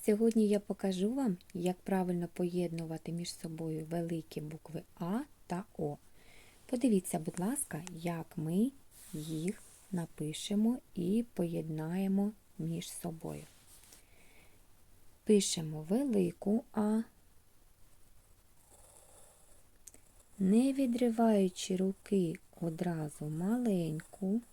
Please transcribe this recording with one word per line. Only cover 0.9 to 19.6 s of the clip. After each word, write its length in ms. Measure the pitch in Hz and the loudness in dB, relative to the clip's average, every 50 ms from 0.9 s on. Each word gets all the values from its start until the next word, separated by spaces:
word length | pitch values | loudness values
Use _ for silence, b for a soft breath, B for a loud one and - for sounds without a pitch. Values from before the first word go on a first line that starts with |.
| 190 180 185 208 247 | 0 2 0 0 0
вам, 240 | 277 277 233 180 175 - - - | 0 0 0 0 -2 -4 -10 -6
як 240 | 185 170 180 180 - | -2 0 -2 -2 -2
правильно 460 | - - 196 185 185 180 180 175 175 165 | -2 -2 0 0 2 2 0 0 -2 -4
поєднувати 840 | - - 180 175 175 180 175 165 165 165 165 160 160 160 - - | -2 -2 -2 0 0 0 -2 -2 -2 -4 -6 -6 -6 -8 -6 -6
між 280 | 165 170 175 - - - | -6 -4 -6 -6 -8 -10
собою 460 | - 165 160 160 165 160 156 156 160 | -10 -10 -8 -6 -6 -4 -4 -4 -6
великі 560 | 156 170 170 165 165 175 165 156 - - 160 | -4 -2 -2 -2 -2 -2 -4 -6 -6 -8 -8
букви 420 | 151 151 156 156 - - 151 - - - - | -8 -8 -10 -12 -12 -10 -10 -10 -12 -12 -10
А 240 | - 180 170 196 233 294 - - - - - | -8 -4 -2 -2 -2 -4 -6 -12 -18 -10 -6
та 160 | 180 175 196 - - - | -6 -6 -6 -8 -8 -6
О. 200 | 170 147 147 - - - B B B B B B B B B B B | -6 -4 -6 -8 -12 -20 B B B B B B B B B B B
Подивіться, 540 | - - 240 247 269 214 190 180 - - 170 | -4 -4 2 4 4 4 4 4 2 -4 -4
будь 200 | 156 175 - - | -4 -4 -4 -2
ласка, 440 | 175 208 269 285 - - - - 175 185 | -2 -2 -2 -2 -4 -6 -8 -10 -10 -10
як 460 | 175 160 165 175 170 165 160 - - - | -10 -6 -4 -4 -4 -4 -6 -8 -8 -6
ми 340 | 156 156 170 190 220 269 - - - - - - - - - | -4 0 2 2 2 2 0 -6 -20 -20 -20 -20 -18 -12 -10
їх 500 | 156 151 160 160 156 160 180 214 - - - - - - - | -10 -8 -6 -6 -4 -4 -4 -4 -6 -10 -20 -20 -20 -14 -6
напишемо 840 | - 175 165 - - - 156 151 156 - - - 202 202 214 226 247 269 - - - | -6 -4 -4 -6 -6 -6 -6 -6 -6 -6 -4 -2 0 2 2 2 2 0 -4 -10 -6
і 300 | - 170 175 196 233 240 - - | -4 -2 0 0 0 0 -2 -2
поєднаємо 960 | - 180 170 170 165 160 160 156 156 156 160 175 190 196 196 190 196 202 208 220 - - - - - | -2 -2 -2 -2 -4 -4 -4 -4 -4 -4 -4 -2 -2 0 0 2 2 0 0 -4 -8 -16 -18 -10 -8
між 340 | 160 160 165 165 175 - | -6 -4 -4 -4 -6 -8
собою. 540 | - - - 170 165 160 160 160 151 147 147 - - - - - - - - b b b b b b b b b b b b b b b b b - - - - - - - - - - - | -10 -8 -8 -8 -8 -8 -8 -10 -10 -10 -12 -14 -20 -20 -20 -20 -20 -20 -20 b b b b b b b b b b b b b b b b b -20 -20 -20 -20 -20 -20 -20 -20 -20 -6 2
Пишемо 580 | - 214 202 196 - - - 160 156 156 151 156 160 | 6 6 6 6 4 -2 -4 -4 -6 -6 -6 -2 0
велику 760 | 190 240 285 285 226 202 180 175 - - - 196 208 233 - - - | 0 0 2 2 2 2 2 2 0 -2 -2 0 0 0 0 -2 -4
А, 280 | - 208 208 214 220 226 - - - - - - - - - - - - - - - - - - - - - - - - - - _ - - - - - - - - - - - - - - - - - - - - - - - - | -2 0 2 2 0 0 -2 -8 -20 -20 -20 -20 -20 -20 -20 -20 -20 -20 -20 -20 -20 -20 -20 -20 -20 -20 -20 -20 -20 -20 -20 -20 _ -20 -20 -20 -20 -20 -20 -20 -20 -20 -20 -20 -20 -20 -20 -20 -20 -20 -20 -20 -20 -20 -20 -20 -20